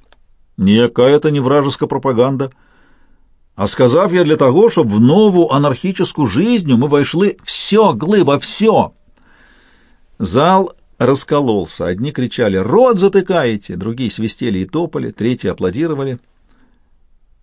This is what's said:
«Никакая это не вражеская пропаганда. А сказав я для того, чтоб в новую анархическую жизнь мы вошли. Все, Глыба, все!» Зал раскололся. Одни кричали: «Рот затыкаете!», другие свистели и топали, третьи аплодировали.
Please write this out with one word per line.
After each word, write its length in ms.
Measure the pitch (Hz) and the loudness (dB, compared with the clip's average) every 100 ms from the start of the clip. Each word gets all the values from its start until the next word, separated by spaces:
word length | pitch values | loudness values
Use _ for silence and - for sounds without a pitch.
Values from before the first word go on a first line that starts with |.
| _ _ _ _ _ - | _ _ _ _ _ -2
«Никакая 580 | 95 107 120 - 127 147 | 2 4 2 2 4 4
это 160 | 151 | 2
не 80 | 147 | 0
вражеская 500 | 127 147 139 - 147 | 0 0 0 -2 -4
пропаганда. 640 | 139 135 113 127 135 131 - _ _ _ _ _ _ _ _ _ - | -4 -2 0 0 -2 -6 -10 _ _ _ _ _ _ _ _ _ -6
А 80 | 101 | -4
сказав 480 | - 127 151 190 | 0 2 2 2
я 100 | 180 | 2
для 140 | 151 151 | 2 2
того, 320 | 135 151 226 | 2 4 4
чтоб 180 | 180 120 | 2 0
в 120 | 104 | 4
новую 520 | 123 180 214 180 160 | 4 4 4 4 2
анархическую 760 | 139 147 123 185 185 175 - 127 | 2 0 -2 -4 -4 -4 -2 -2
жизнь 440 | 104 220 233 156 | 0 0 0 0
мы 140 | 117 143 | 0 2
вошли. 520 | 143 139 160 202 - | 0 0 0 -2 -2
Все, 500 | - - - 208 220 | -8 -6 0 2 2
Глыба, 440 | 107 160 208 139 139 | 2 0 2 2 0
все!» 560 | - - 220 165 - - _ _ _ _ _ _ _ _ _ _ _ - | -2 -2 2 2 0 -8 _ _ _ _ _ _ _ _ _ _ _ -10
Зал 540 | 196 113 170 190 185 - _ - | -4 0 2 2 0 -8 _ -4
раскололся. 880 | 123 139 - 147 131 101 82 - 87 | 0 0 -2 -2 0 -2 -4 -6 -6
Одни 240 | 90 143 | -6 -6
кричали: 460 | 135 123 - 110 95 | -6 -6 -2 0 0
«Рот 420 | 101 190 254 202 | 0 2 2 2
затыкаете!», 760 | 196 196 180 175 127 104 - - | 2 2 0 0 -2 -4 -8 -10
другие 360 | 107 117 117 | -8 -6 -6
свистели 480 | - 110 - 120 95 | -6 -8 -6 -6 -4
и 60 | 92 | -4
топали, 440 | 156 170 139 120 | -4 -6 -6 -8
третьи 380 | - 117 120 98 | -4 -4 -4 -6
аплодировали. 720 | - 92 101 165 139 135 123 _ _ _ _ _ _ _ _ _ _ _ _ | -4 -4 -4 -4 -4 -6 -10 _ _ _ _ _ _ _ _ _ _ _ _